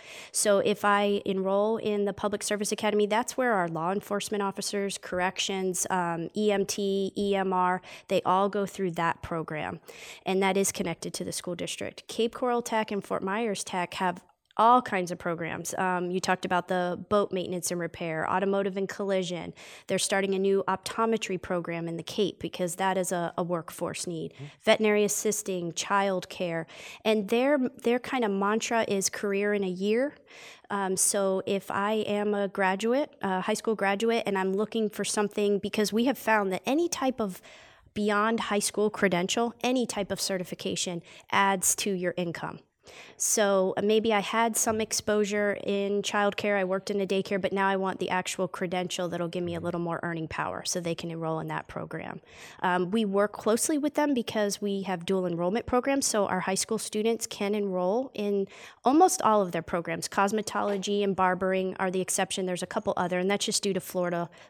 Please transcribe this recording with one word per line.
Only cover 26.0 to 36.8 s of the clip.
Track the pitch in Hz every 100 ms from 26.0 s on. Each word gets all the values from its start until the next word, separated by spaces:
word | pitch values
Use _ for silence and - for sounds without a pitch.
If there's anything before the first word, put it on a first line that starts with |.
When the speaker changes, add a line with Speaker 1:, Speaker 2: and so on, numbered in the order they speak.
| 196 185 -
Speaker 1:
care. | - 180 165 160 - - - 214
And | 220 196
their, | 233 269 294 254 254
their | 240 247
kind | - 262 220
of |
mantra | 196 196 220 - 233 220
is | 196 190
career | - 208 196 208
in | 208
a | 190
year. | 180 196 226 277 - - - - - -
Um, | 202 190 190
so | - 208 196 190 -
if | 196 -
I | - 202
am | 220 214 208 208
a | 202 202
graduate, | 196 190 196 220 247 302 -
a | 196 185
high | 185
school | 214 -
graduate, | 214 196 202 226 226 -
and | 196
I'm | 190
looking | 190 214 226 214
for | - 202
something, | - 202 - 202 202
because | 202 - 208
we | 208 240
have | 254
found | - 220 196
that | 185 -
any | 285